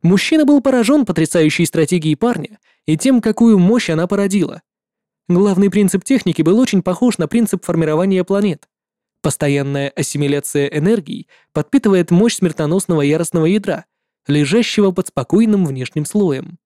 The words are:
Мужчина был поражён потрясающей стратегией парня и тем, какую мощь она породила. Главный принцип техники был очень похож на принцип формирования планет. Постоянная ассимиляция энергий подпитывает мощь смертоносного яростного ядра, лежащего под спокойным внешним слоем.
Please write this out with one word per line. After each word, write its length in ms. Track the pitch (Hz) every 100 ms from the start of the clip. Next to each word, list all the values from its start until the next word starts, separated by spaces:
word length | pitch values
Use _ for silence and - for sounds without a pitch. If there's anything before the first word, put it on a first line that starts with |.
Мужчина 440 | 170 196 - 320 294
был 160 | 294
поражён 440 | 269 254 220 294 240
потрясающей 600 | 165 151 175 156 - 170
стратегией 500 | 165 151 185 156 147
парня 440 | 240 196 143 - _ _ -
и 120 | 156
тем, 240 | 269 254
какую 380 | 226 214 233 208
мощь 300 | 180 233 -
она 180 | 160 175
породила. 540 | 196 202 196 156 - _ _ _ _ _ _ -
Главный 420 | 175 202 185 202
принцип 340 | 202 196 190
техники 380 | - 269 185 160
был 180 | 156 214
очень 220 | 262 196
похож 360 | 180 180 247 -
на 100 | 156
принцип 380 | 233 220 190 -
формирования 580 | 165 156 156 196 185
планет. 440 | 180 196 208 151 _ _ _ _ _ _
Постоянная 680 | 156 - 147 143 139 139 139
ассимиляция 760 | - 165 143 143 143 - 147 143
энергий 600 | 156 165 226 143 - - _ _
подпитывает 600 | 156 - 277 214 190 170
мощь 240 | 175 226 -
смертоносного 640 | 180 156 151 185 - 165
яростного 440 | 143 156 170 170 160
ядра, 400 | 208 202 143 - _ _ _ -
лежащего 640 | 147 139 214 226 - 196
под 160 | 180 -
спокойным 580 | - - 190 226 202 165
внешним 400 | 131 127 156 147
слоем. 520 | 208 190 135 139 170